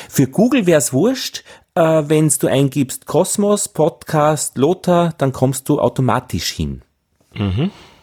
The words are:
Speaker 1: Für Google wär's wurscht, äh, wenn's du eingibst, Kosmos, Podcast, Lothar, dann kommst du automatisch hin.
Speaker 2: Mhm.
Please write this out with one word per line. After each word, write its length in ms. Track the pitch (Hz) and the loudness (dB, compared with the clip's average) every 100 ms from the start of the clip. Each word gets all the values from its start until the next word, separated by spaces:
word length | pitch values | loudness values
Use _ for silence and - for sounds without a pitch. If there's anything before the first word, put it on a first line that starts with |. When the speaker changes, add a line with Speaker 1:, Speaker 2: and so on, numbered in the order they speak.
| - | -8
Speaker 1:
Für 180 | - 131 | -2 0
Google 400 | - 240 262 180 | 2 2 2 2
wär's 240 | 156 139 | 2 2
wurscht, 540 | 131 214 262 - - - - _ - | 0 0 -2 -6 -12 -18 -20 _ 0
äh, 280 | 160 160 147 | 2 2 2
wenn's 320 | 156 156 - | 2 2 2
du 80 | 165 | 0
eingibst, 580 | 123 139 143 131 - - | 2 0 0 -4 -6 -4
Kosmos, 640 | 147 185 - 202 208 - | 0 0 0 0 0 -2
Podcast, 880 | - 156 - - 156 147 151 - - | 0 0 -2 -4 0 2 0 -4 0
Lothar, 560 | 143 185 - 175 170 - | 0 0 0 2 2 0
dann 140 | 135 | -4
kommst 380 | - 131 131 - | 0 -2 -2 -2
du 100 | 147 | 0
automatisch 720 | 120 - 127 113 - 87 - | 0 0 0 0 -2 -6 -6
hin. 300 | - 76 67 - _ _ _ _ | -6 -6 -8 -16 _ _ _ _
Speaker 2:
Mhm. 380 | - 101 92 185 - - - | -6 -4 -2 -4 -6 -20 -20